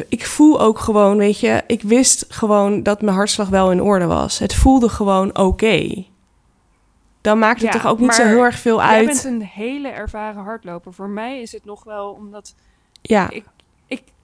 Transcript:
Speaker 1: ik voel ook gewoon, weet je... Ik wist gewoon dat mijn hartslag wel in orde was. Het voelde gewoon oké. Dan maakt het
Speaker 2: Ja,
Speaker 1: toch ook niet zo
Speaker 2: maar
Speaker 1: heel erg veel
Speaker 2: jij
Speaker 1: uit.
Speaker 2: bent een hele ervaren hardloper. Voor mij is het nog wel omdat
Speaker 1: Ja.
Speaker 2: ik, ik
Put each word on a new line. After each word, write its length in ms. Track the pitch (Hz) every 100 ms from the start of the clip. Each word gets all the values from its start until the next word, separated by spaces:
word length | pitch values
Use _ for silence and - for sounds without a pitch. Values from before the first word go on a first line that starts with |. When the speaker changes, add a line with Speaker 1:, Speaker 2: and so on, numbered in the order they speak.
| -
Speaker 1:
ik 160 | 233 -
voel 360 | - 302 294
ook 180 | 220 220
gewoon, 380 | - 208 202 208
weet 220 | 202 208
je... 240 | 226 226 -
Ik 140 | 226
wist 440 | 202 240 254 - -
gewoon 540 | - 214 208 202 208
dat 180 | 208 208
mijn 140 | 208 190
hartslag 340 | 208 - 196
wel 220 | 190 185
in 100 | 180
orde 240 | 202 196 170
was. 340 | - - -
Het 160 | - -
voelde 340 | 269 262 233
gewoon 480 | - 202 190 196 -
oké. 680 | 190 185 220 170 - - 185 _ _ _ _ _ _ _ _ _ _ _
Dan 180 | 208 214
maakt 220 | 220 233
het 120 | 220
Speaker 2:
Ja, 60 | 226
Speaker 1:
toch 120 | 226
ook 80 | 220
niet 140 | 247
zo 100 | 233
Speaker 2:
maar 80 | 226
Speaker 1:
heel 120 | 233
erg 160 | 247 -
veel 180 | 240 220
Speaker 2:
jij 80 | -
Speaker 1:
uit. 180 | 220 226
Speaker 2:
bent 180 | 277
een 180 | 262 240
hele 460 | 202 196 226 285 277
ervaren 560 | 151 214 214 214 208
hardloper. 500 | 196 226 180 175 180
Voor 160 | 180 196
mij 320 | 208 233 269
is 100 | 226
het 140 | 220 202
nog 180 | 208
wel 260 | 220 214 202
omdat 440 | 196 208 208 - _ _ _ _ _
Speaker 1:
Ja. 280 | - 214 180
Speaker 2:
ik, 140 | - - _ _ _ -
ik 160 | 254 _ _